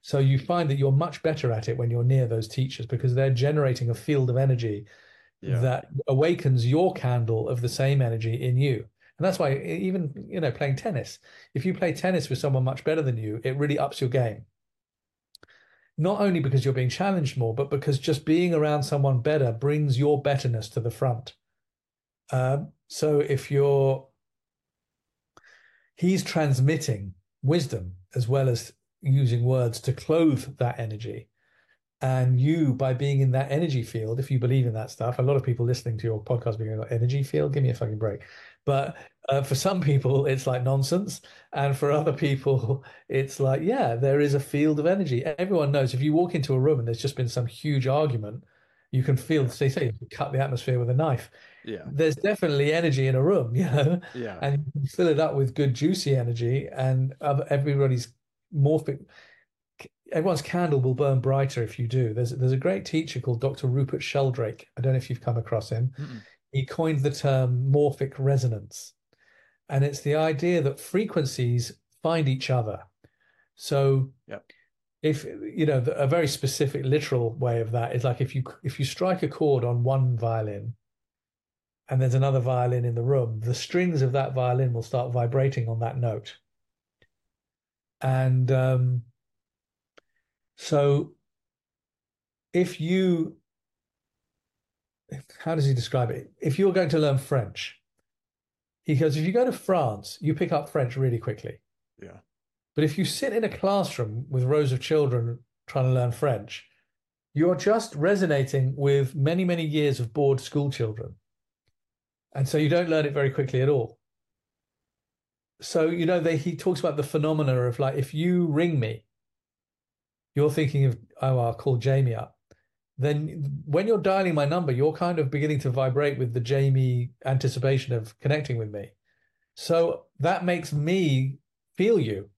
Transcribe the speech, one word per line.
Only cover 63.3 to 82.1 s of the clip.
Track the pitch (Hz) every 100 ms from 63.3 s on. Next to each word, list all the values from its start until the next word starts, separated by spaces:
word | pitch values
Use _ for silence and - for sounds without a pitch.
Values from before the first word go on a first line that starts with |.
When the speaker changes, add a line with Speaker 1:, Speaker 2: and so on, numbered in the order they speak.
| 117
Speaker 1:
Doctor | 135 139 131
Rupert | 127 131 -
Sheldrake. | - 143 135 123 110 101 - -
I |
don't | 131
know | 131
if | -
you've | 120
come | - 113
across | 113 110 107
him. | 113 127 135
Speaker 2:
Mm-mm. | 143 120 - _ _
Speaker 1:
He | 139
coined | 131 - 160 151
the | 139
term | 139 143 131 127 123 135
morphic | 143 147 143 139 -
resonance. | 135 139 127 107 104 - - _ _ _ _ _ _ _ _
And | 139
it's | 143 139
the | 147
idea | 151 160 147 170 175
that | 139 135
frequencies | - 185 220 175 135 - 123 120 117 - _ _
find | 160 165 143
each | 131 -
other. | 127 107 101 - _ _ _ _ _ _ _
So | - 139 139 135 131 - -
Speaker 2:
Yep. | 104 _ - _ _ _ _
Speaker 1:
if, | 156 151
you | - - 104 - 151
know, | 135
the, | 123 -
a | 139
very | 170 156
specific | - 135 - 139 139
literal | 135 147 151 127 117
way | 113 123 117
of | 113
that | 120 117 123
is, |
like, | 127 123
if | 131 135
you, | 123 -
if | 143 -
you |
strike | 135 - 185 180
a | 147
chord | - 156 135
on | 120 120
one | 123 135 127 117
violin | 113 113 107 101 110 - _ _ _ _ _ _ _ _ _ _ -
and | 131
there's | 131